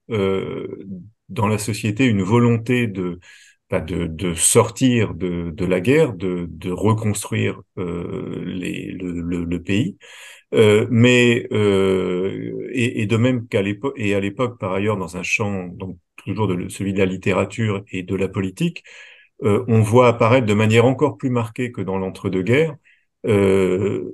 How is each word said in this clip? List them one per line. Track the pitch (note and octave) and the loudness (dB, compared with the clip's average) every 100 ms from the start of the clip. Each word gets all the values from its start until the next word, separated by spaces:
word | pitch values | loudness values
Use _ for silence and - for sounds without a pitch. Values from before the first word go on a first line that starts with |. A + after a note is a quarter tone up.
| - | -6
euh, | A2 G2 F#2+ F2+ F2+ - - G2 F#2 G#2 _ - | -2 0 -2 -4 -8 -10 -12 -14 -16 -16 _ -12
dans | F#2+ G2+ | -4 0
la | G#2+ | 0
société | A2+ G#2+ A2 G#2 C3 | -2 -4 -4 0 2
une | G2+ | 2
volonté | F#2 A#2+ A#2+ A#2 A2+ B2 A#2 | 2 4 4 2 0 -2 -2
de, | F#2+ F2+ F2+ - - - _ _ | -4 -6 -8 -16 -20 -20 _ _
bah, | F#2 | -6
de, | D#2+ E2+ E2+ | -4 -6 -6
de | D#2 F2+ | -4 -6
sortir | E2 - A#2+ G#2+ - C3 A#2+ G2 E2 | 0 4 4 4 2 2 4 0 -2
de, | F2+ F2 E2+ | -4 -4 -6
de | D#2+ F2 | -4 0
la | F2+ | 2
guerre, | F#2 D3 D#3 | 4 4 2
de, | F2+ F#2+ F2+ E2+ | -2 -6 -6 -8
de | E2 F#2 | -8 -8
reconstruire, | F2+ G#2 A2 A2 G2 - A2 G#2+ - - - | -2 0 2 0 -4 -4 -4 -4 -6 -14 -10
euh, | F2+ F2 F2 F2 F2 E2+ F2 | -8 -6 -8 -8 -8 -8 -8
les, | F#2 F2+ F2+ G2 | -8 -8 -8 -10
le, | F#2+ F2+ E2+ | -8 -8 -6
le, | E2+ F2 | -4 -4
le | E2+ F2+ | -4 -4
pays. | - G2+ E3+ - - - - - _ | 0 0 0 -6 -18 -20 -20 -20 _
Euh, | - G#2+ G#2+ A2 | 4 6 6 4
mais, | A2+ B2 B2 A#2+ A#2 - | 4 6 6 6 4 0
euh, | A2 G#2 G2 F#2+ F#2+ F#2 F2+ F#2+ G#2+ A2+ A2 G#2 | 0 2 4 2 2 0 -2 -4 -6 -8 -10 -6
et, | B2+ A#2+ A#2+ | -2 -2 -2
et | G#2 | 0
de | A#2 | 2
même | B2 B2+ A2+ | 2 0 -2
qu'à | G#2+ | -2
l'épo-, | G2+ G#2 C3+ C3+ | 0 -4 -6 -4
et | G#2 G2+ | -2 0
à | |
l'époque, | G2 G2 B2 - | -2 -2 -4 -4
par | G2+ | -4
ailleurs, | F#2+ G#2+ G2+ | -2 -2 -2
dans | E2+ F2 | -6 -8
un | |
champ, | - - G#2 G2 F2+ | -4 -2 -2 -4 -8
donc, | F2+ F#2 F2 _ _ | -10 -12 -14 _ _
toujours | - G2 G2+ | -8 -4 -2
de, | F2+ G2 | -2 -6
celui | - G2 | -6 -4
de | G2 | 0
la | F#2+ | 0
littérature | F#2 G2+ F#2 G2 - A2 G2 - | 0 0 0 -2 -2 -2 -4 -6
et | F#2+ | -10
de | F2+ F#2+ | -6 -4
la | F#2+ | -2
politique, | G2+ F#2+ F#2+ E3+ E3 - - - - _ - | -2 -6 -2 -4 -4 -16 -20 -20 -20 _ -4
euh, | A2 G2+ A2 | 0 0 2
on | A2+ | 2
voit | G#2 A#2+ B2 | 6 6 6
apparaître | A2+ A2+ C3 A2 | 4 4 4 4
de | |
manière | G#2 A2 A#2 A#2 | 2 4 4 4
encore | C3 C#3+ - | 2 0 0
plus | C3+ | -4
marquée | A#2+ A2+ - B2 | -2 -4 -6 -8
que | A#2+ | -6
dans | F#2 F#2+ | -6 -4
l'entre-deux-guerres, | F#2+ F#2 G2+ F#2 F2 C3 D#3+ C#3+ _ _ _ _ - | -4 -6 -4 -2 2 2 2 -4 _ _ _ _ 0
euh, | G2+ G2 F#2+ F#2 F2+ G#2 G#2+ - | 4 4 4 2 2 0 -4 -8